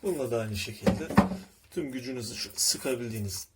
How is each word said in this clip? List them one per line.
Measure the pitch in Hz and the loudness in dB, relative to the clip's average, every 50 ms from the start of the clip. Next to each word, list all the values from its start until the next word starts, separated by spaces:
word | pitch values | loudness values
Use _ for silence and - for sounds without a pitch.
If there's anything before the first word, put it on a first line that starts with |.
Bununla | - 202 175 147 131 117 | 2 0 0 2 2 0
da | 117 113 | 0 0
aynı | 110 107 104 | 0 0 -2
şekilde | 92 - - - - - - - - 160 - - - 190 185 - - - - - _ - - | -4 -4 -6 -8 2 2 4 4 4 -2 4 4 4 6 6 0 -6 -10 -16 -20 _ -20 -6
tüm | - 185 160 135 | -4 -4 -4 -2
gücünüzü | 127 131 120 127 131 123 113 104 104 | -4 -6 -6 -4 -6 -4 -6 -6 -6
şu | 101 - 104 - | -8 -8 -8 -2
sıkabildiğiniz | - - - - - - 139 131 117 120 117 113 110 101 98 92 - - - _ | 0 2 2 2 2 2 0 0 0 0 -4 -4 -2 -4 -4 -4 -6 -10 -12 _